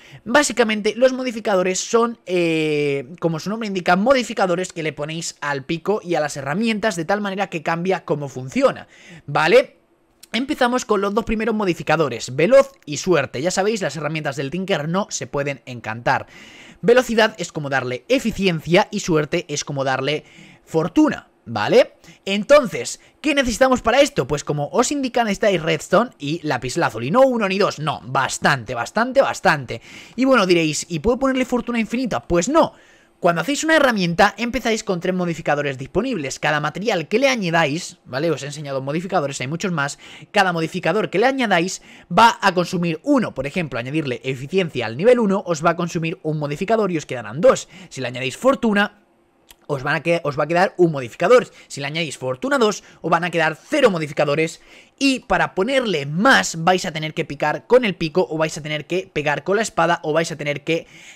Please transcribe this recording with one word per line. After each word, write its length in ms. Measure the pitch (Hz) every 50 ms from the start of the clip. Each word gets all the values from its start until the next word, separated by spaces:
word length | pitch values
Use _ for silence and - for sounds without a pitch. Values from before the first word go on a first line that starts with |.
| - - - 139 -
básicamente 680 | 208 240 294 294 - 240 208 240 214 220 214 196 214 208
los 160 | 214 247 262
modificadores 680 | 254 254 262 254 226 226 208 226 202 185 180 185 185 180
son, 360 | - - - 233 233 233 233 - _ -
eh, 840 | 185 180 175 170 160 160 156 156 151 147 147 143 139 139 135 127 180 170
como 220 | - 165 165 156
su 80 | - 180
nombre 180 | 208 226 233 208
indica, 300 | 196 190 170 190 180 180
modificadores 760 | 196 247 277 262 240 - 220 233 208 185 175 175 185 180
que 120 | - - 156
le 100 | 156 143
ponéis 420 | - 147 151 160 165 160 - - _
al 240 | - 147 143 139 135
pico 340 | - 165 165 - - 196 214
y 140 | - 175 170
a 60 | 156
las 160 | 151 147 - 151
herramientas 580 | 135 135 143 185 226 233 226 208 185 220 196
de 80 | 170 160
tal 160 | 151 196 208
manera 280 | 208 202 190 196 196 190
que 140 | - 165
cambia 440 | 143 - 165 165 170 185 185 170 -
cómo 240 | - 165 147 147 139
funciona, 580 | - 131 127 135 - 240 277 247 156 101 90 - _ - - - 175 160 -
¿vale? 500 | - 143 147 151 160 190 254 277 - _ _ _ _ _ _ _ _ _ _ - -
Empezamos 540 | - 220 269 262 311 - 262 240 247 254 -
con 160 | - 214 202
los 140 | 196 202 202
dos 100 | 226 214
primeros 300 | - 233 214 226 226 226
modificadores, 800 | 214 214 190 165 - 151 - 151 160 160 135 120 113 - - 127
veloz 380 | 135 156 190 254 269 269 269 - _ _
y 120 | - 147 139
suerte. 440 | - 190 180 151 135 - - 123
Ya 80 | 139 175
sabéis, 320 | 185 - 185 208 233 214
las 140 | 185 151 131
herramientas 400 | 165 151 143 160 156 151 147 135
del 160 | 143 143 135
Tinker 360 | 139 175 190 175 196 156 143 156
no 200 | 165 190 208 -
se 160 | - - 139
pueden 380 | 120 - 147 139 143 139 127 -
encantar. 600 | - 127 120 - 107 110 117 120 151 135 117 - - - - - - - - - - - - -
Velocidad 500 | 175 240 247 247 - 233 214 214 220 214 -
es 120 | 175 -
como 200 | - 160 147 139
darle 340 | 135 135 123 127 123 127 - -
eficiencia 800 | 254 277 - 226 - - 196 190 170 160 - 151 170 185 214 -
y 80 | - 208
suerte 460 | - - 175 156 151 143 - 175 165 -
es 180 | 143 143 -
como 180 | - 147 139 135
darle 420 | 135 131 131 135 139 151 147 143 - - - - - - _ _
fortuna, 640 | - - 160 156 175 - - 311 294 - - - _ _ _ _
¿vale? 480 | - 117 107 104 117 170 240 - - - _ _ - - _ _
Entonces, 760 | - 196 208 202 - 277 294 277 196 156 135 117 - - - _ _ _ _
¿qué 120 | - 277 302
necesitamos 480 | 285 269 247 226 - 262 262 262 240
para 200 | - 226 220 262
esto? 260 | 285 285 - - 143 127
Pues 160 | 147 143 -
como 240 | - 147 147 147 143
os 240 | - 196 233 -
indica, 320 | 302 285 269 254 - 247 233
necesitáis 400 | 220 196 - - 214 196 170 156
redstone 480 | 165 165 151 - - - 180 233 254 - _
y 220 | 147 139 151 170 -
lapislázuli. 640 | 151 143 123 120 127 - 175 160 131 - 113 117 135
No 120 | 170 247
uno 280 | 269 269 247 233 226 190
ni 80 | 190 196
dos, 220 | 196 156 - -
no, 200 | 147 156 135 - -
bastante, 720 | 123 131 135 131 117 - - - 185 147 131 113 104 127
bastante, 480 | 117 120 - - 208 233 254 254 269 269
bastante. 580 | 131 117 - - 190 165 147 131 113 123 113 - - - - - - -
Y 100 | - 262
bueno, 200 | 269 262 240 196
diréis, 400 | 185 185 170 165 156 147 - - -
¿y 100 | 175 156
puedo 180 | 139 220 254 240
ponerle 280 | 269 269 262 262 254
fortuna 340 | - - 247 - - 240 240
infinita? 420 | 220 208 - 240 269 226 147 117
Pues 280 | - - 170 175 175 220
no. 240 | 294 330 285 - - - _ _ _ _ _ _ _ _
Cuando 220 | - 180 170 170
hacéis 240 | - - 285 277 -
una 100 | 320 320
herramienta, 580 | 311 294 262 233 208 185 170 170 165 202 202 - -
empezáis 480 | 226 240 233 269 - 240 220 208 -
con 160 | - 196 170
tres 120 | 165 185 185
modificadores 640 | 185 180 175 170 147 160 - 147 143 143 147 143 127
disponibles. 600 | 135 127 - 180 220 269 254 180 143 131 - -
Cada 220 | - 151 151 147
material 480 | 147 151 - 165 190 233 214 180 156 -
que 100 | - 220
le 80 | 269 277
añadáis, 720 | 262 233 196 170 160 170 165 143 139 170 - - - - _
¿vale? 260 | - 120 131 151 170
Os 120 | 156 127 139
he 20 |
enseñado 360 | 143 143 151 151 139 139 135
modificadores, 600 | 131 135 147 165 175 196 196 185 147 139 139 -
hay 60 | 139 127
muchos 260 | 156 170 - 202 175
más. 260 | 156 139 143 - - - - - - - -
Cada 220 | - 208 196 185 175
modificador 560 | 165 165 156 - 185 160 160 165 220 196 165
que 100 | - 175
le 60 | 220
añadáis 560 | 262 269 269 254 220 196 170 170 190 - - - - - - - - 175 170
va 220 | 220 233 - -
a 120 | - 202 180
consumir 480 | 185 175 - - 180 175 175 156 - -
uno. 320 | - 294 269 202 127 98
Por 100 | - 131
ejemplo, 320 | 143 - 190 175 139 - 117
añadirle 440 | 120 127 143 160 156 135 120 120 -
eficiencia 640 | 131 135 123 123 117 - 190 185 165 - 131 113
al 100 | 110 113
nivel 240 | 127 180 233 247 240
uno 240 | 233 196 190 202 -
os 200 | 175 170 147 156
va 60 | 170
a 40 | 170
consumir 420 | 170 185 170 - 175 160 165 165 - -
un 160 | 156 151 156
modificador 540 | 151 143 147 147 196 185 226 226 214 190 180
y 40 | 156
os 80 | 139
quedarán 360 | - 135 123 117 104 110 139
dos. 260 | 202 262 220 - - - - - 185 165
Si 100 | - -
le 80 | 127 123
añadís 300 | 127 127 131 131 123 -
fortuna, 640 | - 254 269 - - 226 208 202 202 208 - _ _ _ _ _ _ _ _ _ _ _ - _ _ -
os 160 | 147 135 127
van 120 | 147 147
a 40 | 160
que-, 200 | 135 165 170 165 -
os 160 | 147 139 139
va 60 | 151
a 20 | 147
quedar 260 | 165 170 185 - - -
un 160 | 180 165 156
modificador. 560 | 139 123 113 - - 170 185 240 254 196 - - - - -
Si 140 | - -
le 60 | 139 139
añadís 300 | 147 165 170 151 - -
fortuna 400 | - 127 127 - - 262 285 277
dos, 280 | 233 214 196 - - - - _
os 100 | - 165
van 140 | 175 165 170
a 60 | 180
quedar 260 | 165 170 156 156 156 -
cero 300 | - - - 302 269 233
modificadores. 680 | 190 165 156 143 147 - 151 147 143 151 160 165 - - _ - - - - _ _ -
Y 200 | 269 277 262 240
para 340 | - - 190 170 160 156 -
ponerle 500 | - 190 233 277 269 247 226 185 151 139
más 600 | 139 147 165 208 269 254 196 185 - - 165 160
vais 180 | 175 185 185 -
a 80 | 185
tener 220 | 151 165 156 156 156
que 100 | - 160
picar 440 | - 147 139 156 151 151 - - -
con 180 | 226 254 254
el 100 | 214 180
pico 320 | - 170 160 - 180 180 -
o 80 | 156 156
vais 200 | 160 160 - 165
a 40 |
tener 240 | 143 151 151 151 143
que 240 | - 165 180 185 - -
pegar 320 | 156 143 147 147 143 -
con 100 | - 147
la 60 | 143
espada 400 | 220 - - - 165 165 175 170 -
o 80 | 156
vais 180 | 151 160 170 -
a 60 | 165
tener 300 | 143 147 147 143 147 -
que 220 | - 160 165 - - - - - - -